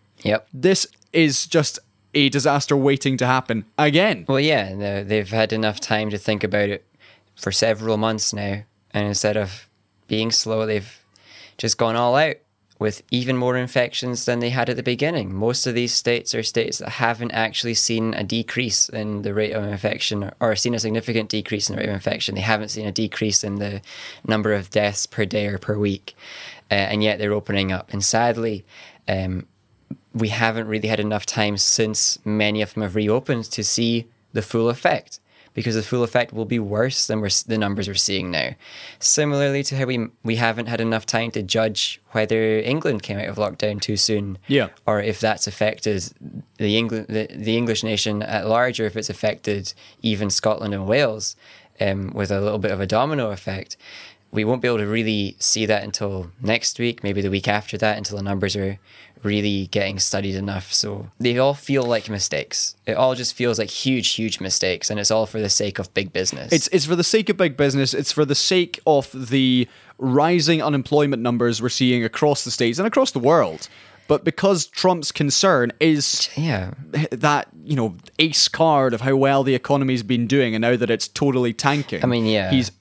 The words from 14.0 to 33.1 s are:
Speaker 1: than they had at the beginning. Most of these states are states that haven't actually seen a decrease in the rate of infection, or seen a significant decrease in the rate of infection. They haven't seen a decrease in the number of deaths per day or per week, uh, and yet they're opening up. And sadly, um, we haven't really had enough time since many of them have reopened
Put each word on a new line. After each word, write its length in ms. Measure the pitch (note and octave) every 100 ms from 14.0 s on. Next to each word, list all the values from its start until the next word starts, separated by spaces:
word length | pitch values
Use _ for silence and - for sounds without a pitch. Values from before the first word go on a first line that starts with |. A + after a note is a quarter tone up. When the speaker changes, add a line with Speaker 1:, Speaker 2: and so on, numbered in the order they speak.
| B2+ A#2+
Speaker 1:
than 140 | - A#2+
they 100 | A#2+
had 180 | B2+ A#2+
at 80 | B2
the 60 |
beginning. 520 | B2 B2 D3 E3 F#2+
Most 320 | F#2+ A2 B2 B2+
of 80 |
these 180 | A#2 A#2+
states 400 | - A#2+ A#2+ -
are 80 | A#2
states 340 | A2 A#2 - -
that 100 | -
haven't 400 | A2+ A#2 A2+ A#2
actually 420 | - A2 - A#2+
seen 400 | A2 - A2+ A2+
a 80 | -
decrease 640 | G2 A#2 A2 B2 B2 G2 -
in 340 | A2+ G#2+ G#2
the 120 | G#2
rate 180 | G2+ G#2+
of 120 | A2
infection, 680 | G#2 G2+ G#2+ - - G#2 G2 -
or 160 | A#2
seen 200 | G#2 B2
a 40 | A#2
significant 500 | A2+ A2 A2 A2+ G#2+
decrease 400 | A2 G2 G#2+ -
in 60 |
the 80 | G2
rate 60 | G#2+
of 60 |
infection. 420 | G2 - G#2+ - G2+
They 40 |
haven't 260 | G#2 G#2+ G#2+
seen 180 | G#2+ G#2+
a 60 |
decrease 500 | G2 A2 - A2 G2
in 140 | G#2 G2+
the 240 | G2+ G2+ - - - -
number 280 | - A2 G#2+
of 180 | G#2 F#2
deaths 360 | G#2 G#2 G2+ -
per 180 | -
day 220 | G2+ G#2+ G#2
or 120 | G#2
per 180 | - G#2
week, 360 | G#2 F#2+ - - - - - - -
uh, 40 |
and 280 | G2+ G2 G#2+
yet 160 | G#2+ G#2
they're 140 | G#2
opening 380 | G#2 G2 G2 F#2+
up. 200 | F#2 -
And 120 | G2+
sadly, 600 | G2 A2+ A#2+ A2+ A2+ G2+ - - - - -
um, 380 | F#2+ F#2+ F#2 - _ _ _ - - _
we 160 | A2+ A2
haven't 380 | A2 A2+ A2+ A2
really 220 | G#2+ G#2+
had 120 | G#2+
enough 260 | G#2+ G#2 -
time 300 | A2+ G#2 G2
since 600 | - - A2 G#2 - -
many 360 | G#2+ G#2+ G#2 G#2+
of 140 | G#2
them 80 | -
have 140 | G#2 G#2
reopened 480 | G#2+